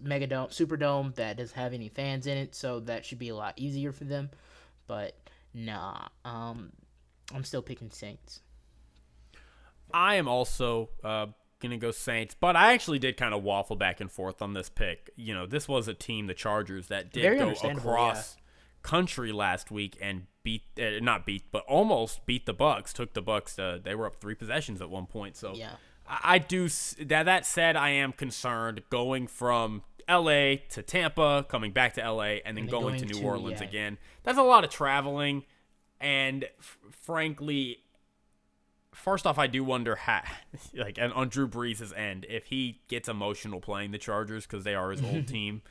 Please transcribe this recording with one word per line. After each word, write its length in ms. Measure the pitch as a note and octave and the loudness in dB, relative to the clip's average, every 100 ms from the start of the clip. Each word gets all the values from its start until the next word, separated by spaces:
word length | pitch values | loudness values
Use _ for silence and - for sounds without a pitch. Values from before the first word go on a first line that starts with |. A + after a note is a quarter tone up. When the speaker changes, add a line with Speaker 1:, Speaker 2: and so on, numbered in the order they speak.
Speaker 1:
Megadome, 460 | C#3 C#3 C3+ C3 C3 | -4 -2 -2 -2 -4
Superdome 640 | - E3 D#3 D3 C#3+ C#3 B2 | 0 0 2 2 2 0 -2
that 220 | A2 G#2+ | -4 -4
doesn't 180 | A#2+ - | -8 -4
have 180 | B2 | -6
any 160 | B2 G#2+ | -4 -8
fans 360 | - C#3 C3+ C3 | -6 -4 -4 -2
in 120 | C#3 | -4
it, 180 | C3+ - | -4 -6
so 240 | C3+ B2 | -6 -6
that 260 | A2+ A2+ - | -4 -6 -6
should 140 | B2 | -10
be 100 | A#2+ | -8
a 60 | G#2+ | -6
lot 180 | G#2 - | -8 -6
easier 340 | C#3 C#3 C#3+ | -4 -2 -4
for 140 | C3+ C#3+ | -6 -6
them, 260 | C#3+ C#3 - - - - _ - | -6 -6 -10 -20 -20 -20 _ -10
but 280 | G#2 G2 - - - - | -8 -8 -10 -20 -20 -20
nah, 540 | A#2 A2+ G#2 F#2 - - - | -12 -8 -8 -8 -8 -12 -14
um, 480 | B2 A#2 A#2 A#2 G2 - _ _ _ _ - C3+ | -10 -8 -8 -10 -14 -18 _ _ _ _ -12 -10
I'm 80 | |
still 180 | C3 C3+ | -6 -6
picking 300 | - B2+ A2+ | -6 -10 -12
Saints. 480 | - G#2 - - - _ - _ - - _ _ _ - - - - - - - | -12 -14 -14 -18 -20 _ -20 _ -20 -20 _ _ _ -20 -20 -20 -20 -20 -20 -2
Speaker 2:
I 220 | E3 F#3 G#3 | 4 6 6
am 140 | C#3+ | 4
also, 600 | B2 B2 - B2 A#2 A2+ - | 2 2 2 2 0 -2 -6
uh, 240 | G#2+ A2 G#2 G#2 _ _ | -2 -2 -2 -8 _ _
gonna 180 | B2 A#2+ | -6 -4
go 140 | A#2 | -4
Saints, 440 | A2+ - A#2 A2 - | -2 -2 -2 -2 2
but 160 | F3 F3 | 6 10
I 180 | G#3+ | 10
actually 240 | B3 - C#3+ | 8 4 0
did 200 | B2+ B2 | 0 0
kinda 200 | A#2+ G#2 | 0 0
waffle 380 | G2 G2 G2+ G#2 | 2 0 0 0
back 260 | G2 F2 | 0 0
and 100 | F#2+ | -8
forth 300 | - F#2 F#2 | -6 -8 -6
on 120 | G2+ | -6
this 160 | G2+ F2+ | -6 -6
pick. 420 | - F#2+ E2 - - | -2 -2 -2 -12 -14
You 200 | A2+ G2 | -8 -6
know, 100 | F#2 | -4
this 220 | C#3+ D3 | -4 0
was 200 | C3+ A2 | -2 -2
a 60 | |
team, 320 | G2+ - A2 G#2 | -8 -6 -4 -4
the 80 | |
Chargers, 540 | F2+ A2 G#2+ F#2+ F#2+ F2+ | -4 0 0 0 -8 -6
that 240 | G2 F2+ | -6 -4
did 100 | B2 | 2
Speaker 1:
Very 160 | F3+ B3+ | 4 6
Speaker 2:
go 60 | |
Speaker 1:
understandable, 480 | C4+ - C#3+ C#3+ A#2 | 2 0 -2 -2 0
Speaker 2:
across 440 | A#2 A#2+ A2 G#2+ - | 4 4 2 -6 -12
Speaker 1:
yeah. 60 | - _ - - | -20 _ -20 -16
Speaker 2:
country 500 | - E3 F3+ - A#2 | 0 2 2 -2 -4
last 380 | G#2 G2+ F#2 - | 0 2 0 -2
week 260 | G#2 G2+ - | -6 -6 -6
and 240 | G2+ F#2+ F2+ _ | -6 -6 -10 _
beat, 220 | A#2 A2 - - | -6 -6 -6 -4
uh, 180 | A2+ G#2+ | -2 0
not 220 | A#2+ G#2 - | 2 2 0
beat, 260 | G2 - | -6 -4
but 120 | G#2+ - | -6 2
almost 580 | C#3+ G#3+ D3+ A2+ - - | 4 6 4 2 -4 -2
beat 220 | B2 - | -2 -2
the 80 | F#2+ | 2
Bucs, 380 | D3+ A2 - | 2 2 -4
took 200 | - B2 | -6 -6
the 80 | - | -4
Bucs 340 | F#2 G#2+ - - | 0 -2 -2 -6
to, 240 | F#2+ F2 | -4 -4
they 100 | F#2 | -6
were 140 | G#2 G#2+ | -4 -6
up 80 | - | -6
three 180 | G2+ | -10
possessions 480 | G#2 A2 C#3 D3 G2 | -10 -4 -4 -4 -8
at 80 | F2+ | -8
one 160 | F#2+ F2+ | -8 -8
point. 300 | A2+ G2+ - | -10 -10 -10
So 180 | G#2+ | -12
Speaker 1:
Yeah. 200 | G2 A2 - - - - | -10 -12 -14 -20 -20 -10
Speaker 2:
I, 120 | B2+ | -2
I 140 | - G#3 | 6 6
do, 260 | - F#3 F3 | 6 0 0
s-, 300 | - - - | 0 -4 -6
that, 240 | D3 D#3 | 2 4
that 220 | D#3+ F#3 - | 6 4 4
said, 300 | - E3 D#3+ | 4 4 6
I 140 | C#3+ | 4
am 220 | C#3 C#3 | 4 2
concerned 720 | - C3+ - B2+ A#2 A2+ A2 - | -2 -6 -4 -2 0 -2 -4 -2
going 380 | B2 B2 C3 B2 | 0 2 0 -2
from 560 | - B2 A#2+ A2+ G#2+ - - - | -2 2 4 2 -2 -10 -14 4
L 240 | F3 E3 | 6 6
A 320 | D3 C#3 C#3 - | 6 6 2 -2
to 120 | - | -10
Tampa, 640 | - F3+ E3 - D3+ C#3+ C#3 | -2 0 0 4 4 4 2
coming 240 | B2 G#2+ | -4 0
back 220 | G2 B2 | 4 4
to 100 | A#2+ | 2
L 200 | A2+ A2 | -2 0
A, 180 | G#2 G#2 | 0 -2
and 140 | - A2 | -4 -6
then 60 | |
Speaker 1:
And 40 | A2+ | -2
then 0 | |
Speaker 2:
going 300 | A#2+ A#2 G#2+ | -2 0 -2
Speaker 1:
going 20 | |
Speaker 2:
to 40 | A#2 | -4
New 140 | G#2 | -2
Speaker 1:
to, 40 | G#2 | -2
Speaker 2:
Orleans 360 | G2+ F#2+ F#2+ | -2 -4 -6
Speaker 1:
yeah. 60 | G2 | -6
Speaker 2:
again. 300 | G#2 G#2 G#2 - - | -4 -6 -6 -16 -8
That's 160 | - B3+ | 0 6
a 40 | |
lot 200 | B3+ A#3+ | 10 10
of 80 | E3 | 8
traveling, 720 | - C#3 C#3 C#3 C#3+ C#3+ C#3+ - _ _ _ _ _ | 2 2 2 2 0 0 0 -6 _ _ _ _ _
and 460 | C#3+ C#3 C3+ C3+ C3+ - | 0 2 2 -2 -6 -10
f-, 200 | - - - | -18 -18 -20
frankly, 880 | - - E3 D#3+ D3 D3 C#3+ C3 A#2+ _ _ _ _ _ _ _ _ _ _ _ | -16 -4 -2 -2 -4 -2 -2 -2 -6 _ _ _ _ _ _ _ _ _ _ _
first 320 | - - F#3+ F3 | -8 -2 0 2
off, 120 | C#3 | 2
I 100 | C#3 | 2
do 160 | B2+ | 2
wonder 320 | C3 B2+ A#2 G#2+ | 0 0 0 -2
how, 260 | - G#2+ - - - | 2 0 0 -12 -14
<laughs> 240 | - - | -18 -14
like, 240 | C3 G#2 G#2 | -8 -6 -2
and 160 | A#2+ | 0
on 160 | B2 C3 | 0 0
Drew 180 | C3+ C3+ | 0 -2
Brees' 480 | A2+ A#2+ G#2+ A2 F2 | 0 -4 -4 -8 -6
end, 300 | G#2+ F#2+ F#2+ | -6 -6 -6
if 200 | A2 - | -8 -4
he 340 | C3 B2+ A2 _ | -4 -4 -6 _
gets 200 | A#2+ A2+ | -6 -4
emotional 540 | G#2+ G2+ G2+ A2 F#2+ | -4 -2 -4 -6 -10
playing 300 | - G2+ G2+ | -6 -6 -4
the 60 | G#2 | -6
Chargers 480 | - G#2 G#2+ A2 - | -4 -2 -2 -6 -8
'cause 180 | G#2 | -6
they 120 | G2 G2 | -2 0
are 160 | F#2 | -2
his 100 | G2 | -2
old 240 | A#2+ D#3 B2+ | -2 0 -2
Speaker 1:
<laughs> 20 | |
Speaker 2:
team. 320 | B2 G#2 G#2+ - | -4 -4 -6 -12